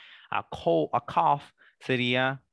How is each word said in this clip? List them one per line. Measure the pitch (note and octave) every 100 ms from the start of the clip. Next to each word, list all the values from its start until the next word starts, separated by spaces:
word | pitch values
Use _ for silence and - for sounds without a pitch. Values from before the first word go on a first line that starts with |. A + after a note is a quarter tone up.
| - - -
A | G2+ -
cold, | - E3+ E3 D3
a | A#2+ -
cough | E3+ D#3+ C#3+ - _ - _
sería | - B2+ B2 B2+ C3 C#3 _